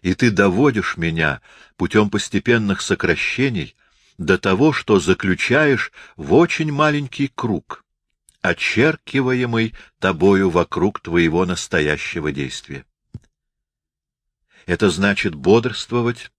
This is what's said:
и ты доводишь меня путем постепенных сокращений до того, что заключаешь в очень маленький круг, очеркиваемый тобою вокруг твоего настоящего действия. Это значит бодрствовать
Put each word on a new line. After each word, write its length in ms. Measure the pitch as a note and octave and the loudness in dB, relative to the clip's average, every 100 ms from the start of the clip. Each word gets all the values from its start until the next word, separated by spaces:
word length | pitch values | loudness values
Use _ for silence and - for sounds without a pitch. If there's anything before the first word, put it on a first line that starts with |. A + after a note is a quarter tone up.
и 140 | F2+ | -2
ты 160 | F#2 B2 | 2 2
доводишь 640 | G2 G2+ F#2 C#3+ A2 F#2 - | 4 2 4 2 2 -4 -4
меня 440 | E2 E2 D#2 C#2 _ - - _ | -4 0 -2 -2 _ -20 -20 _
путем 340 | F2+ G#2+ G#2 | 0 2 2
постепенных 680 | G2+ - G2 - A#2 G#2 F#2+ | -2 -4 -4 0 0 0 -4
сокращений 960 | - F#2+ F2 D#2+ - - C3+ A2 C2+ _ _ _ _ _ | -2 -2 -2 -2 -4 -2 -2 -4 -8 _ _ _ _ _
до 220 | D#2 F#2 | 0 0
того, 340 | G2 F#2+ D3+ | 2 2 2
что 280 | C#3+ - G2+ | 0 0 0
заключаешь 920 | D#2+ F2+ F#2+ F2+ - C3 D3+ B2 F#2 - - _ | 2 -2 0 -2 0 0 2 0 -4 -12 -20 _
в 160 | D2+ | 2
очень 400 | A2 E3+ - D#3 | 4 4 0 -4
маленький 540 | C#3+ D3+ D3 C#3 - C#3 | 0 0 0 -6 -6 -6
круг, 580 | - A#2+ F#2 _ - _ _ _ _ _ _ | -4 -4 -4 _ -20 _ _ _ _ _ _
очеркиваемый 1300 | F#2 F2 - - C#3+ D3+ - C3+ B2+ B2+ B2 A#2 A2+ - - _ | -4 -2 -2 2 2 0 -4 -2 0 0 0 0 -2 -4 -20 _
тобою 500 | F#2+ E2+ F#2+ F#2+ F#2+ | -2 2 4 4 4
вокруг 520 | F2 E2+ - F#3+ - | 2 0 0 -2 -2
твоего 440 | - F2 E2 E2 | -4 2 2 2
настоящего 840 | F2+ F2+ - F2 D2+ D2+ - E2+ D2+ | -2 -4 -4 -2 0 -2 -6 -6 -6
действия. 560 | C#2+ C2+ - - C#3 - _ _ - _ _ _ _ _ _ _ _ _ _ _ _ _ _ | -6 -8 -10 -14 -18 -18 _ _ -20 _ _ _ _ _ _ _ _ _ _ _ _ _ _
Это 260 | - F2 G#2 | -4 2 2
значит 440 | E2 G2+ G2 G#2 | 2 0 0 -4
бодрствовать 960 | D#2 C2+ A2 A#2+ A2 - A#2+ A#2 A#2 - | -2 4 4 4 -6 -6 -2 -2 -4 -12